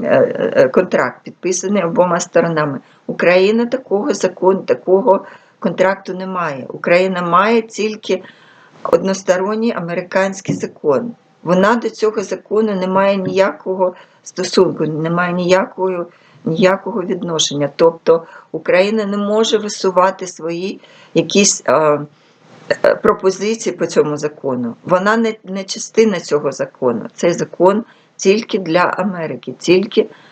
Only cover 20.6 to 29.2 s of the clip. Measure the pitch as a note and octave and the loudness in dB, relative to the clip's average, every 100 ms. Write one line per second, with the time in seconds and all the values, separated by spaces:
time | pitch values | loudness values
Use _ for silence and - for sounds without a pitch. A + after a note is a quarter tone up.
20.6 | F#3+ - - - - E3+ E3 G3 G3+ - | -6 -10 -16 -20 -4 -2 2 2 2 0
21.6 | - C3+ D#3 D3 D3 _ _ _ _ - | 0 2 4 0 -4 _ _ _ _ -16
22.6 | - - - - G#3+ G3+ F#3+ F#3+ G#3 A3+ | -8 0 2 2 2 2 0 -2 -4 -4
23.6 | - - E3+ - D3 D3 D3+ D3+ C#3 B2 | -6 -4 0 0 0 -2 -6 -6 -6 -4
24.6 | A#2+ A2 D3+ F3+ G3 A3+ A3+ A3 F#3 G3 | -6 -8 0 2 2 2 0 -4 -8 -10
25.6 | F#3+ - - - A3 F3+ - D3 D3 - | -8 -10 -2 2 2 2 -2 -2 -2 -4
26.6 | C3+ - B2+ A2 - - F3 E3 D3 - | -8 -2 -2 -2 -6 -2 0 0 -4 2
27.6 | F3 G#3 A#3 _ _ - F#3+ G#3+ A3+ G#3 | 2 2 -2 _ _ -2 2 2 0 -4
28.6 | F3 F3 E3+ - G3 F3 | 0 2 2 0 -4 -4